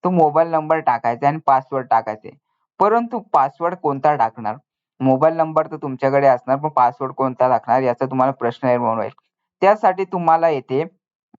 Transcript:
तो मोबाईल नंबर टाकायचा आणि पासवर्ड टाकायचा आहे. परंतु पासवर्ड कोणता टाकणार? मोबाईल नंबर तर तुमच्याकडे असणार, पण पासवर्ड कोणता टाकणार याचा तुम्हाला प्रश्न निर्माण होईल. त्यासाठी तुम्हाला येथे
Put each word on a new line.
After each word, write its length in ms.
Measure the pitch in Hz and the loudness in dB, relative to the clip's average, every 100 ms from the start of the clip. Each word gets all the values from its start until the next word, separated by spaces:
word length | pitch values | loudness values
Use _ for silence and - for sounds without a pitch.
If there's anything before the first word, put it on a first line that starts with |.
तो 60 | 180 | 0
मोबाईल 380 | 180 156 151 165 | 2 2 2 0
नंबर 320 | 160 156 160 | -2 0 -2
टाकायचा 480 | 151 120 120 120 143 | 0 -2 -2 -2 -2
आणि 100 | 156 - | -2 0
पासवर्ड 420 | 135 131 135 127 | 0 0 -8 -2
टाकायचा 400 | 113 113 110 - | -2 -2 -10 -14
आहे. 160 | - _ _ _ _ | -20 _ _ _ _
परंतु 400 | 196 226 233 240 | 2 2 -2 -8
पासवर्ड 560 | 196 151 139 _ 170 180 | -2 0 0 _ -6 -4
कोणता 400 | 151 139 147 147 | -4 0 0 2
टाकणार? 400 | 113 - 110 120 _ _ _ _ | -2 -2 -10 -10 _ _ _ _
मोबाईल 360 | 131 131 156 165 | 0 2 2 2
नंबर 320 | 160 156 156 | -2 0 -2
तर 80 | 156 | -6
तुमच्याकडे 520 | 143 131 135 139 139 | -10 -4 0 2 2
असणार, 300 | 123 - 139 | 2 0 -4
पण 120 | 151 | -2
पासवर्ड 440 | 147 123 - 135 | 0 0 0 -10
कोणता 360 | 135 131 123 127 | -4 -4 0 0
टाकणार 320 | 120 - 123 | 0 0 0
याचा 240 | 131 120 131 | 0 -2 -4
तुम्हाला 260 | 131 131 | 0 -2
प्रश्न 360 | 135 120 117 131 | 0 -6 -4 -2
निर्माण 300 | 123 117 113 | 0 0 -2
होईल. 120 | 104 - _ _ _ _ | -6 -10 _ _ _ _
त्यासाठी 420 | 190 214 214 185 | 2 4 2 0
तुम्हाला 460 | 190 185 170 165 165 | -4 -2 2 2 2
येथे 340 | 143 - 131 165 _ _ _ _ | 0 -2 -4 -4 _ _ _ _